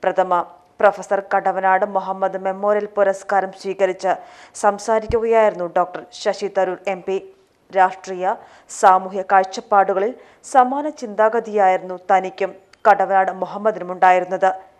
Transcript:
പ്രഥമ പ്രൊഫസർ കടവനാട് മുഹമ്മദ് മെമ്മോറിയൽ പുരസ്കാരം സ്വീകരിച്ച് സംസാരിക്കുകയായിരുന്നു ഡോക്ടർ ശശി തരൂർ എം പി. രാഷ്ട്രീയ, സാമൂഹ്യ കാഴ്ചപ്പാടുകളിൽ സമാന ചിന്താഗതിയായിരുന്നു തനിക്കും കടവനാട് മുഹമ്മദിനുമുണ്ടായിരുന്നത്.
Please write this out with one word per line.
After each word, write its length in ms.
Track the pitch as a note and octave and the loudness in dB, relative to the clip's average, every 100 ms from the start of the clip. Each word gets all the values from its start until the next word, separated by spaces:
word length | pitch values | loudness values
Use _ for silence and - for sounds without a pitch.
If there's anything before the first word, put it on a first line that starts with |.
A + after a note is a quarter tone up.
പ്രഥമ 380 | F#3+ F#3 F#3 F3 - - _ _ | -2 0 0 0 -2 -12 _ _
പ്രൊഫസർ 400 | G#3 G3 F#3 G3 G3 | 2 2 -4 -4 -2
കടവനാട് 520 | G3 F#3 F#3 F#3+ F#3+ G3+ F#3+ | -2 0 -2 2 2 0 -4
മുഹമ്മദ് 420 | F#3 F#3+ F#3+ F#3+ F#3+ | -6 -4 -4 -4 -6
മെമ്മോറിയൽ 400 | F#3+ G#3 G#3 G#3 G#3 | -4 0 0 -2 0
പുരസ്കാരം 560 | G3 G3 - G3+ F#3+ F#3 | 0 0 -2 -2 -2 -8
സ്വീകരിച്ച് 520 | G3 F#3+ G3 F#3 F#3+ F3 - - - - | -10 -2 -2 -2 -2 -4 -6 -20 -20 -2
സംസാരിക്കുകയായിരുന്നു 1040 | G#3+ G3+ G#3+ A3 A3 A3+ A3+ A3+ G#3+ F3 F3 E3+ | 0 0 -2 -2 0 -2 2 4 2 0 -4 -2
ഡോക്ടർ 260 | F3+ F3 - - | -2 -4 -16 -8
ശശി 260 | A3 G3 G3+ - | -6 -4 -6 -2
തരൂർ 220 | F#3 F3+ - | -2 -4 -6
എം 80 | F#3 F3 | -8 -6
പി. 120 | F#3+ F#3+ - _ _ _ F#3 | -8 -8 -20 _ _ _ 2
രാഷ്ട്രീയ, 580 | F#3 F#3 - F#3 F#3 A3+ - - _ - | 2 2 -12 -6 -4 -6 -10 -20 _ 2
സാമൂഹ്യ 440 | G#3 F#3 F#3+ G3+ F#3+ | 6 6 2 -8 2
കാഴ്ചപ്പാടുകളിൽ 800 | G3 F#3+ - - G#3 F#3+ F#3+ G3+ C4 - _ - | 2 2 -6 0 2 2 2 -2 -6 -18 _ -2
സമാന 360 | C4+ B3 C#4 D4 D4+ | 2 2 0 -6 -8
ചിന്താഗതിയായിരുന്നു 1000 | A#3 G3+ A3 A#3 A3+ G#3 F#3+ F#3 F#3 F3+ - | -12 0 0 2 -4 0 2 2 -4 -14 0
തനിക്കും 400 | F#3+ F#3 F3+ F#3+ F#3+ _ _ - | 0 0 -6 -8 -8 _ _ 4
കടവനാട് 440 | G3 F#3+ F#3+ F#3+ F#3 | 4 4 2 0 -2
മുഹമ്മദിനുമുണ്ടായിരുന്നത്. 1080 | F#3 F3+ G#3+ F#3+ F3+ F3+ F#3 F#3 F3+ F#3 F#3+ - - _ | -8 -4 -4 -4 -8 2 4 4 2 0 0 -2 -12 _